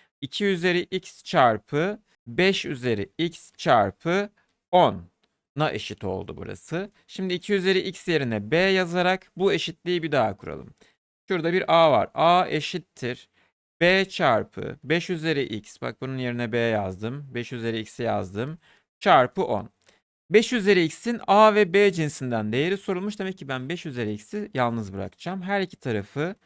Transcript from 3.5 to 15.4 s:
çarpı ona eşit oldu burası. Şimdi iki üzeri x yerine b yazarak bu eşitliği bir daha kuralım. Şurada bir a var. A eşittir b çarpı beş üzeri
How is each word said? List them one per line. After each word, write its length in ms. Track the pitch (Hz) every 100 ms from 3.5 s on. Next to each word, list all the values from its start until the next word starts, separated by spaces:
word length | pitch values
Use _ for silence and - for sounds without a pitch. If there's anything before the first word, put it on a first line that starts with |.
| -
çarpı 760 | 170 120 98 - 165 185 202 _ _ _ _
ona 1000 | 180 143 98 85 _ _ _ _ 139 151
eşit 320 | 107 - 104
oldu 320 | 98 95 92 -
burası. 540 | - 101 - 165 202 _ _
Şimdi 280 | - 185
iki 200 | 180 -
üzeri 260 | 202 180 190
x 280 | - - -
yerine 420 | 156 127 110 104
b 60 | 160
yazarak 760 | 190 190 175 180 180 185 - -
bu 160 | 190
eşitliği 500 | 160 - - 170 175
bir 100 | 160
daha 240 | 139 110 98
kuralım. 380 | - 71 - - _ _ _ _ -
Şurada 240 | 185 160
bir 220 | 180 170
a 180 | 165 165
var. 180 | 120 92
A 320 | - 160 180 180
eşittir 800 | 156 - 175 - - 120 123 - _ _ _ _ -
b 240 | 170 190
çarpı 760 | 190 - 151 110 - - 90 -
beş 260 | 127 170 -
üzeri 320 | 170 156 143